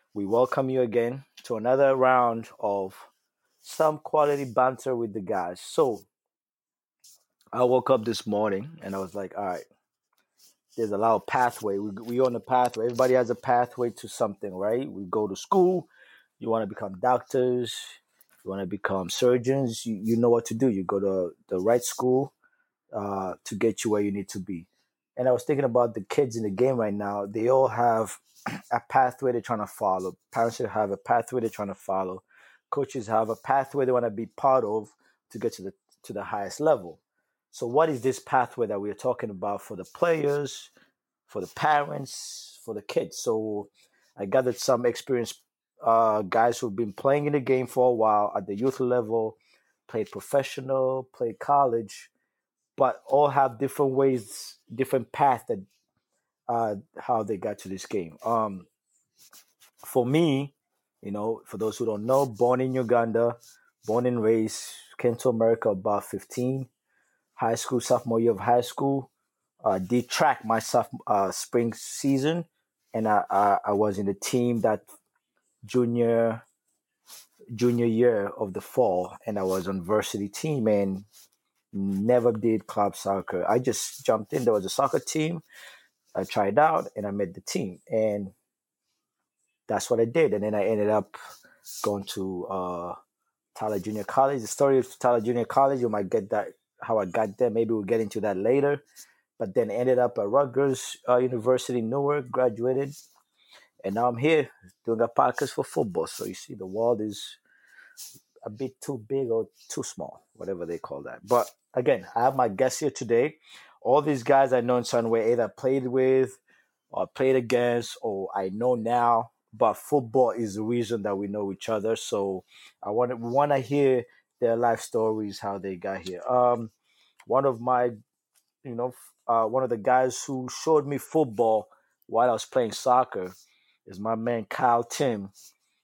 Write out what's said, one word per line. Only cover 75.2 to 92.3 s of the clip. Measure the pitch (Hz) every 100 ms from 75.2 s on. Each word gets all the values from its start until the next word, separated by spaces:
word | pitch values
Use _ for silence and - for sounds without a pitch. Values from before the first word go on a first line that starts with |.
| _ _ _ _
junior, | 107 127 120 120 117 117 113 113 - _ _ _ _ _ _ - - _ -
junior | 113 120 120 117
year | 113 120 107 101
of | - 101
the | 95
fall, | - - 113 90 90 - -
and | 101
I |
was | 95 92 90
on | 95
varsity | 85 107 107 107 101
team | - 160 143 110
and | 104 98 95 107 - - _ _ _ _
never | 101 98 98 107 123 117
did | 110 113 110 -
club | - 101 -
soccer. | 98 98 - 90 87
I | 135
just | 127 110 - -
jumped | - 110 104
in. | 151
There | 120
was | 107
a | 92
soccer | - 139 147
team. | - 156 156 170 - - - - _ _ _
I | -
tried | 95 113 101 110
out, | 156 160 101
and | - 101
I |
made | 101 95
the | 95
team, | - - 104 87 _
and | 113 110 104 95 - _ _ _ _ _ _ _ _ _ _ _ _ -
that's | 101 -
what | 117
I |
did. | 117 123 147
And | 101
then | 104
I | 104 98
ended | 107 104
up | 107 98 - - - _ _ - -
going | 107 101 98
to, | - 95